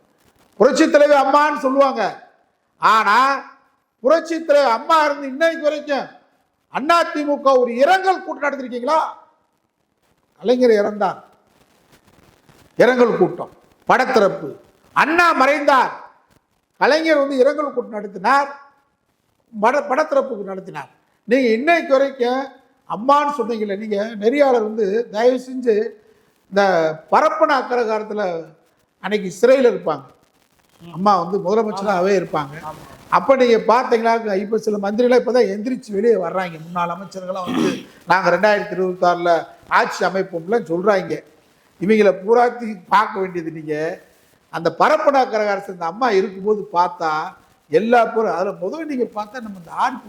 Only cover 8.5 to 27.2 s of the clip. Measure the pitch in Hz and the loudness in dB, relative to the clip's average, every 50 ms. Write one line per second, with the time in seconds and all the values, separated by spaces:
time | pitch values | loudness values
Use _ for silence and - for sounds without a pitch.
8.5 | 277 262 254 240 247 240 240 277 311 320 277 240 220 - - _ _ _ _ _ | -4 -6 -8 -10 -10 -6 -2 0 0 0 0 -2 -8 -14 -20 _ _ _ _ _
9.5 | _ _ _ _ _ _ _ _ _ _ _ _ _ _ _ _ _ _ 175 208 | _ _ _ _ _ _ _ _ _ _ _ _ _ _ _ _ _ _ 0 0
10.5 | 254 247 254 240 220 202 202 214 208 202 202 180 156 - - _ _ _ _ _ | 2 4 4 4 4 4 2 -2 -2 -2 -2 -2 -2 -6 -14 _ _ _ _ _
11.5 | _ _ _ _ _ _ _ _ _ _ _ _ _ _ _ _ _ _ _ _ | _ _ _ _ _ _ _ _ _ _ _ _ _ _ _ _ _ _ _ _
12.5 | _ _ _ _ _ - 190 240 254 247 247 220 175 - 185 156 123 - 120 - | _ _ _ _ _ 2 4 4 4 4 2 2 4 2 0 0 0 -6 -12 -16
13.5 | - _ _ _ _ _ _ - 190 240 262 247 254 226 202 180 - - 165 135 | -18 _ _ _ _ _ _ 2 2 2 2 2 2 2 2 2 0 -4 -8 -12
14.5 | 120 - _ _ _ _ _ _ _ - 208 277 330 349 349 339 311 269 269 277 | -14 -16 _ _ _ _ _ _ _ 0 2 2 4 4 4 4 4 4 2 2
15.5 | 294 302 294 294 277 254 208 170 - - - - _ _ _ _ _ _ _ _ | 2 2 2 2 4 4 2 0 -4 -12 -18 -20 _ _ _ _ _ _ _ _
16.5 | _ _ _ _ _ - 180 226 285 320 320 330 311 285 277 277 285 262 247 285 | _ _ _ _ _ 0 2 2 2 2 2 2 2 2 2 0 2 2 2 2
17.5 | 294 294 294 277 262 240 214 202 226 208 202 202 185 185 185 226 269 277 285 - | 2 -2 -6 -6 -6 -8 -8 -8 -10 -12 -12 -12 -10 -4 0 2 2 2 0 -2
18.5 | - - - _ _ _ _ _ _ _ _ _ _ _ _ _ _ _ _ _ | -8 -16 -20 _ _ _ _ _ _ _ _ _ _ _ _ _ _ _ _ _
19.5 | 233 214 202 233 262 294 - - 262 302 311 302 294 269 254 262 240 202 196 190 | -4 0 0 2 2 0 -2 -2 -2 -2 -2 0 0 -2 -2 -2 -6 -10 -10 -10
20.5 | 190 190 175 196 160 147 131 - _ _ _ _ _ _ _ - 233 277 262 226 | -12 -12 -14 -14 -14 -14 -14 -16 _ _ _ _ _ _ _ 0 0 2 2 2
21.5 | 220 226 277 330 339 330 - - 269 262 277 269 269 - 233 240 254 269 277 269 | 2 2 2 2 2 0 2 2 2 2 2 0 -2 -2 -2 -2 -2 -2 -4 -8
22.5 | - - _ _ _ _ _ - 170 190 226 269 285 294 294 285 285 247 220 208 | -14 -20 _ _ _ _ _ -10 -10 -2 2 2 2 4 2 0 -2 -4 -4 -6
23.5 | 233 214 214 202 196 202 220 214 208 202 208 226 233 202 208 226 269 294 285 269 | -6 -6 -4 -6 -6 -6 -6 -6 -4 -4 -4 -6 -8 -2 -2 0 2 4 4 4
24.5 | 247 233 214 214 220 233 214 190 202 240 233 185 180 214 233 254 262 254 262 262 | 4 2 0 -2 -2 -2 -2 0 -2 -2 -4 -4 -2 2 2 2 2 0 -4 -10
25.5 | 262 262 233 240 214 208 226 226 - - _ _ _ _ _ _ _ _ _ _ | -10 -4 0 0 0 0 -2 -4 -8 -14 _ _ _ _ _ _ _ _ _ _
26.5 | 185 196 202 190 180 165 160 156 156 - - - 196 240 | 0 2 2 4 2 2 0 0 -4 -6 -2 0 2 4